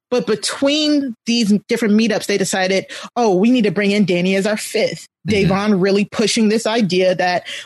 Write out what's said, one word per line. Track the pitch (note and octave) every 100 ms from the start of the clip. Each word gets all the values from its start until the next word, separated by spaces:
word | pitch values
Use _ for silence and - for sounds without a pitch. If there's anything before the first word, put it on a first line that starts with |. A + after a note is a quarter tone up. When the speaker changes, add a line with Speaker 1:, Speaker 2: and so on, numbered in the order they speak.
| _
Speaker 1:
But | B3 A#3+
between | G#3+ - - C#4 D4+ D4+ D4 C#4 A3 -
these | A#3 G#3 G#3 -
different | A#3 A3+
meetups, | G#3 A3+ F#3+ -
they | G3+
decided, | F#3+ G3+ F#3 F#3+ F#3+ - G#3 -
"Oh, | A#3 F3+
we | A3+
need | B3+ G#3
to |
bring | E3+ G3+
in | G#3 F#3
Danny | F3 F3+ G3
as | G3+
our | G#3+
fifth." | - G#3+ F3+ E3 - _ E3+
Speaker 2:
Mm-hmm. | G3+ F#3+
Speaker 1:
Da'Vonne | F#3+ G#3 G3
really | G3 G3+ G3+
pushing | - G#3+ - G#3+
this | A3 A3
idea | A#3 G3 F3+ F#3
that, | F3+ F3+ F3+ - -